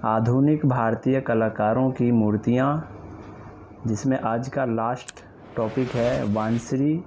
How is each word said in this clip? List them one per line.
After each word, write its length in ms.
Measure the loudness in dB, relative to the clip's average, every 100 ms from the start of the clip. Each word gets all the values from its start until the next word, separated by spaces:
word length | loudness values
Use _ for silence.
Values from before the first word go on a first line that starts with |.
| 2
आधुनिक 600 | 2 4 4 4 4 2
भारतीय 540 | 2 0 0 2 0
कलाकारों 680 | 2 2 2 2 0 2 0
की 200 | 2 2
मूर्तियाँ, 760 | 4 4 2 2 2 2 0 -4 -14 -16 -16 -18 -18 -18 -20 -20 -8 -4
जिसमें 320 | -2 0 0
आज 280 | 0 -2 -4
का 160 | -4 -2
last 580 | 0 -2 -4 -8 -18 -20 -20 -10 -4
topic 340 | -2 -2 -2
है 440 | 0 0 0 0
वानश्री। 600 | 0 0 -2 -2 0 0 0